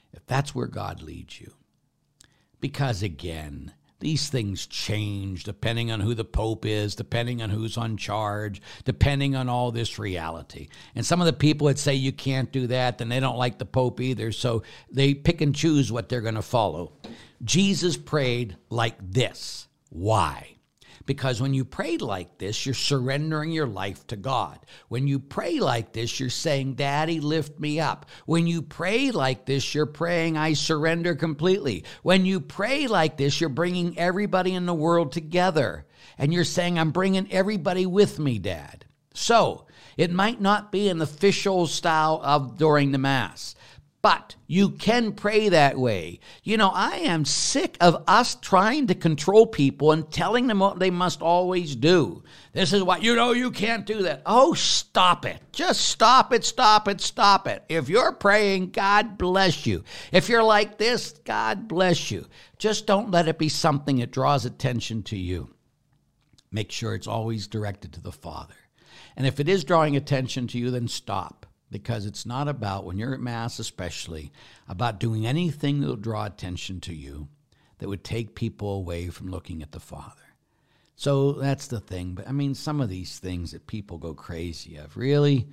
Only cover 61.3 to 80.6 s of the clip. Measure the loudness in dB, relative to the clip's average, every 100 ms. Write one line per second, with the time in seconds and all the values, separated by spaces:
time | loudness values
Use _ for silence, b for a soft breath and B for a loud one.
61.3 | -2 -2 -2 -4 2 2 2 0 -8 -10
62.3 | B B B -2 -2 2 0 2 2 2
63.3 | 0 -2 2 2 2 2 0 0 0 2
64.3 | 2 -2 -4 -2 -2 -4 -8 -6 -6 -4
65.3 | -6 -8 _ _ _ _ _ _ _ _
66.3 | _ _ -8 -6 -6 -6 -6 -6 -6 -4
67.3 | -6 -6 -6 -6 -8 -14 -16 -16 -16 -14
68.3 | -14 -14 -20 _ B B B B B -2
69.3 | 0 0 0 4 2 4 0 0 -2 -2
70.3 | -6 -6 -4 -4 -4 -6 -8 -6 -6 -6
71.3 | -16 -20 _ _ -12 -6 -6 -6 -10 -8
72.3 | -6 -4 -4 -4 -4 -6 -6 -6 -6 -6
73.3 | -6 -6 -8 -12 -8 -10 -8 -12 -12 -14
74.3 | b b b b -4 -4 -2 -4 -2 -2
75.3 | 0 -2 -2 -2 -2 -2 -4 -6 -6 -6
76.3 | -8 -10 -10 -10 -10 -10 -12 -12 -14 -16
77.3 | _ _ _ _ -14 -10 -10 -6 -6 -6
78.3 | -6 -6 -6 -6 -6 -6 -6 -8 -10 -12
79.3 | -12 -12 -14 -12 -18 -18 -18 -18 _ _
80.3 | _ _ _